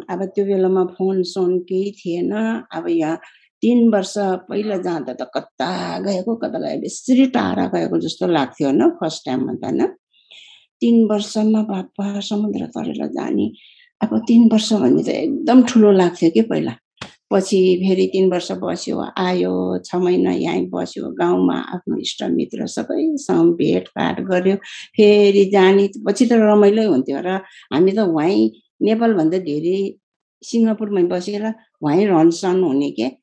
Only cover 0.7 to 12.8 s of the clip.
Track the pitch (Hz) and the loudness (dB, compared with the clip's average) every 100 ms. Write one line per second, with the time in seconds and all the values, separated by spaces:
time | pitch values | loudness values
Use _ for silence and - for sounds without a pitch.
0.7 | 185 185 - 190 190 180 196 180 180 180 | 0 -2 -2 -2 -2 -4 -2 -2 -2 -2
1.7 | 190 202 202 175 175 - 208 220 226 - | -4 -4 -8 -8 -4 -4 -4 -4 -6 -8
2.7 | 165 170 165 156 165 - _ _ - 220 | -10 -4 -2 -2 -4 -10 _ _ -2 2
3.7 | 240 233 208 190 208 190 185 - 202 214 | 4 4 2 -2 -4 -2 -4 -6 -6 -4
4.7 | 190 180 160 127 - 131 - - - 147 | -4 -4 -6 -8 -10 -8 -8 -10 -8 -6
5.7 | 180 170 170 196 185 202 226 214 160 147 | -6 -6 -6 -4 -4 -4 -6 -6 -6 -6
6.7 | 156 - - - 254 262 254 190 190 185 | -6 -8 -8 0 2 4 2 -2 -2 -2
7.7 | 180 165 165 165 - 180 165 131 - 139 | -2 -2 -2 -4 -4 -2 0 -2 -2 0
8.7 | 139 330 330 160 - - 131 - - - | 2 2 0 -8 -8 -6 -6 -4 -4 -4
9.7 | - - - _ _ _ - - - _ | -2 -2 -4 _ _ _ -20 -20 -20 _
10.7 | - 233 233 214 208 208 220 214 214 214 | -2 2 4 4 0 -2 -2 2 2 0
11.7 | 190 185 - 202 202 202 208 208 - - | -6 -8 -8 -6 -6 -6 -4 -2 -4 -8
12.7 | - | -8